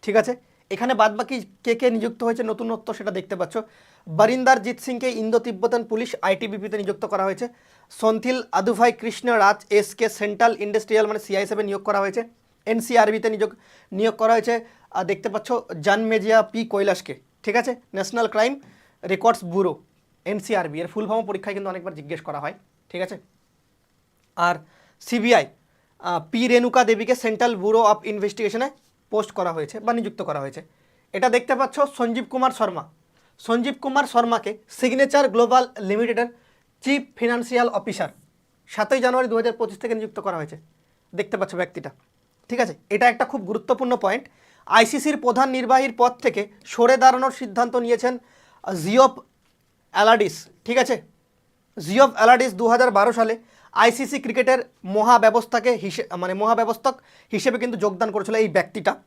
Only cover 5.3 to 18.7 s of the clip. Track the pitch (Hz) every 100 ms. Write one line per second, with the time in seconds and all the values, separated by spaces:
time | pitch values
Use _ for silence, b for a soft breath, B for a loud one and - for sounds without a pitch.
5.3 | 226 240 196 233 240 226 220 240 - 180
6.3 | 190 220 202 208 208 196 202 214 202 196
7.3 | 190 240 b b b b - 220 220 240
8.3 | 254 - 170 196 214 233 233 226 - 247
9.3 | 233 196 208 - 208 208 - 226 220 208
10.3 | 208 233 226 208 214 214 220 208 214 -
11.3 | 196 196 214 208 196 196 202 196 202 233
12.3 | _ _ _ - 226 226 233 214 220 220
13.3 | 214 214 226 b b b 190 220 220 220
14.3 | 226 226 233 226 b b - 185 190 220
15.3 | 208 - 240 - 170 151 202 220 220 196
16.3 | 220 220 220 226 202 196 185 - 131 _
17.3 | _ - 214 240 247 _ 190 190 240 226
18.3 | 214 233 277 b